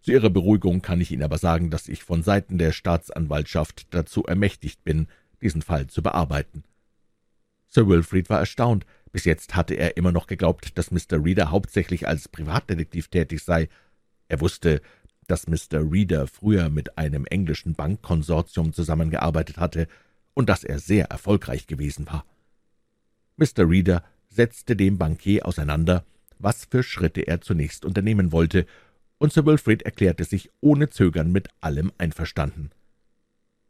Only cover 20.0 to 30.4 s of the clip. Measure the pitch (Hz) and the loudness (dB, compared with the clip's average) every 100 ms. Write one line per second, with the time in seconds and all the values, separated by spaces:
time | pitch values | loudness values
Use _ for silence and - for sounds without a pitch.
20 | _ _ _ - 123 95 - 71 - 104 | _ _ _ -2 0 0 -2 -8 0 2
21 | 80 - - 104 - 65 - 73 73 - | 2 -6 0 0 0 -8 -8 -6 -6 -6
22 | 73 76 - _ _ _ _ _ _ _ | -8 -8 -10 _ _ _ _ _ _ _
23 | _ _ _ - 151 - 87 90 92 87 | _ _ _ 0 0 4 4 6 4 0
24 | - _ _ - 117 - - 107 98 98 | -2 _ _ 0 0 0 -4 2 2 2
25 | 78 - 98 104 - 87 73 76 82 90 | -2 -2 0 0 0 -4 -2 0 2 2
26 | - _ _ _ 101 - - 127 123 - | 0 _ _ _ -4 -4 -2 -2 -2 -2
27 | 82 - - 85 - 85 76 - - 95 | -2 -2 -2 -4 -2 -2 -2 -6 -4 -2
28 | 101 107 90 82 82 95 85 - _ _ | 0 2 2 2 4 2 0 -8 _ _
29 | _ _ 151 160 151 151 - 110 - - | _ _ 2 2 4 2 4 0 -2 0
30 | 95 82 85 98 | 2 2 -2 -4